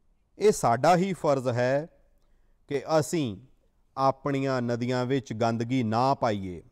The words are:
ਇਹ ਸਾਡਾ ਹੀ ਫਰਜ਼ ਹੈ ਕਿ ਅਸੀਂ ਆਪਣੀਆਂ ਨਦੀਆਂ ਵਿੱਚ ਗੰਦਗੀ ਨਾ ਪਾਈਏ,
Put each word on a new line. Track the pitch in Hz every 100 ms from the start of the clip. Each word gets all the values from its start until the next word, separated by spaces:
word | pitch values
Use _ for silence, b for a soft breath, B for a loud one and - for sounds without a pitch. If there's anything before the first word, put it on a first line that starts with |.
| _ _ _ -
ਇਹ | 208
ਸਾਡਾ | - 123 117 147 180
ਹੀ | 196
ਫਰਜ਼ | 175 156 135 123
ਹੈ | 120 127 139 165 _ _ _ _ _ _ _ -
ਕਿ | 139 98 160
ਅਸੀਂ | 147 175 127 98 127 _ _ _ _ -
ਆਪਣੀਆਂ | 135 - 143 139 135 131
ਨਦੀਆਂ | 120 120 123 127 123
ਵਿੱਚ | 139 -
ਗੰਦਗੀ | 110 117 117 120 131
ਨਾ | 110 113 131 139
ਪਾਈਏ, | 123 104 92 85 -